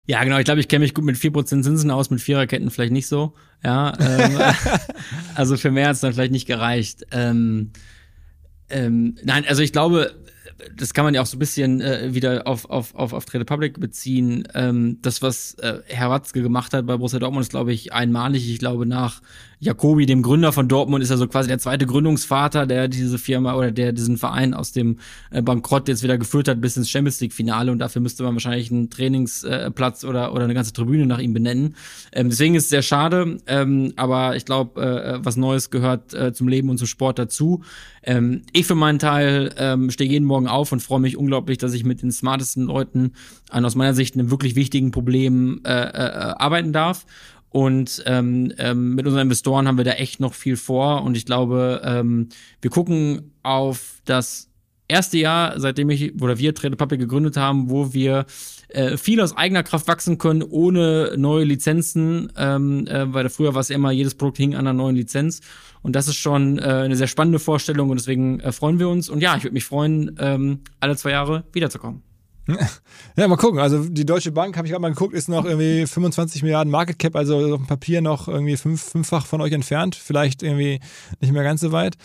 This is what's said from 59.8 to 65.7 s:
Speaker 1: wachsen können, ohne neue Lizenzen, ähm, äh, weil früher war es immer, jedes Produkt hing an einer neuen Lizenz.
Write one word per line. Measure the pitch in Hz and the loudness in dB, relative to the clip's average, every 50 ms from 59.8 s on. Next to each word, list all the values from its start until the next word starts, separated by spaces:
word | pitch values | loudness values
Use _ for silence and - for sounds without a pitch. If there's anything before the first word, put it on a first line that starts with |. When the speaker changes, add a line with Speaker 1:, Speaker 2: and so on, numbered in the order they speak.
| - - | 0 0
Speaker 1:
wachsen | 170 - - 180 170 | -2 0 0 -2 0
können, | 170 - 165 156 160 156 | 2 2 2 2 2 0
ohne | 156 - 151 170 180 180 175 170 160 160 156 151 - - | 0 0 2 2 4 4 4 4 4 4 2 2 0 0
neue | 135 135 143 151 156 156 | 0 2 2 4 4 4
Lizenzen, | 147 139 135 - 156 156 170 160 - - 165 160 160 170 170 - - - | 2 2 0 0 0 2 2 0 0 0 0 0 0 0 -2 -4 -6 -6
ähm, | - 139 139 139 139 139 143 139 139 - | -4 -2 0 0 0 0 0 0 -2 -2
äh, | - - 139 135 135 131 | -2 -2 -2 -2 -2 -2
weil | 135 127 | -2 -2
früher | 127 - - 151 143 131 | -2 0 0 0 0 2
war | 135 | 0
es | 127 - | -2 -2
immer, | 139 143 139 135 | 0 0 2 2
jedes | 135 131 139 135 135 | 2 2 0 0 -2
Produkt | - 139 139 135 | -2 -2 -2 0
hing | - 139 143 139 | 0 0 0 0
an | 131 | 0
einer | 135 135 127 | 0 0 0
neuen | 127 131 131 131 | 0 2 2 2
Lizenz. | 127 113 - - 139 147 165 160 - - - - - - - | 0 0 -2 -2 -2 -2 -2 -2 -6 -10 -20 -20 -20 -20 -20